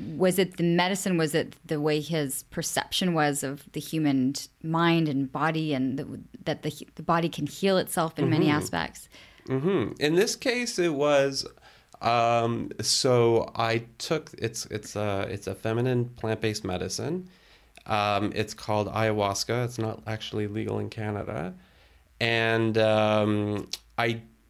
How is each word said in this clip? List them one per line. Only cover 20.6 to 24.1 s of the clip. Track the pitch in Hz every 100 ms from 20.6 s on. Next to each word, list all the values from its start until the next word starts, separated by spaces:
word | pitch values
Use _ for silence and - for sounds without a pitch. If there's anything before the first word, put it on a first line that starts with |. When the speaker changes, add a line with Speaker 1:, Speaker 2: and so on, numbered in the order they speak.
| 107 107
Speaker 2:
in | 104
Canada. | 107 107 104 - 120 175 185 - - - _ _ _
And, | 117 117 113 113 113 110
um, | 110 107 107 107 107 104 104 104 - - - -
I | 117